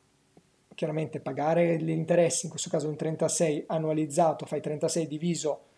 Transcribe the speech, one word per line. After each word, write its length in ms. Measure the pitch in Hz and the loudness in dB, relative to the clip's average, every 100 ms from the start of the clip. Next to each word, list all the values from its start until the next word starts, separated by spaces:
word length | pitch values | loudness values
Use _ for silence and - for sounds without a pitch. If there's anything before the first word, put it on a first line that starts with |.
| _ _ _ _ _ _ _ | _ _ _ _ _ _ _
chiaramente 480 | - 160 156 156 143 | -6 -4 -2 -4 -6
pagare 600 | 143 135 147 165 170 165 | -8 -2 2 4 4 2
gli 80 | 160 | 0
interessi, 560 | 160 160 170 170 170 165 | 0 2 4 4 2 -4
in 60 | |
questo 180 | 156 - | -8 -4
caso 200 | 156 147 | -2 -2
un 80 | 147 | -2
trentasei 680 | 156 156 160 - 165 151 - | -2 0 0 2 2 0 -2
annualizzato, 760 | 160 156 156 156 139 165 151 143 | -2 0 0 0 2 2 2 -4
fai 140 | 151 | -4
trentasei 480 | 143 151 160 170 151 | -4 -2 -2 0 -2
diviso, 540 | 151 175 160 151 135 - | -2 -2 -2 -2 -4 -8